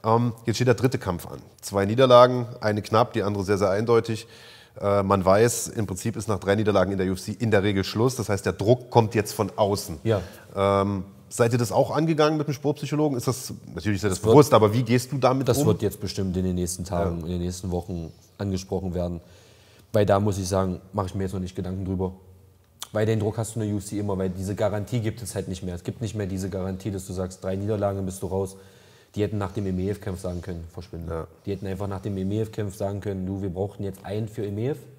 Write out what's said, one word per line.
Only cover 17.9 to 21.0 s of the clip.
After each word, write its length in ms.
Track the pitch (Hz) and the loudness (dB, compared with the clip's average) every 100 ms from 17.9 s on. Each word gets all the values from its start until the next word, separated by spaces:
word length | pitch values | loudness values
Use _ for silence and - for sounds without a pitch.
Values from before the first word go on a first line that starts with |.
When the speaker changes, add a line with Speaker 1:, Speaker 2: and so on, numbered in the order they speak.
| 87 80 - _ - | -8 -10 -16 _ -8
Speaker 2:
angesprochen 560 | 101 92 92 95 95 | -4 -4 -4 -6 -4
werden. 260 | 90 87 85 - - - - - - _ | -4 -4 -8 -14 -20 -20 -20 -20 -20 _
Weil 120 | 110 104 | 2 4
da 140 | 98 | 4
muss 180 | 104 95 | 2 -2
ich 100 | 92 | 0
sagen, 320 | 95 95 90 - | 0 0 -4 -6
mache 140 | 101 | -6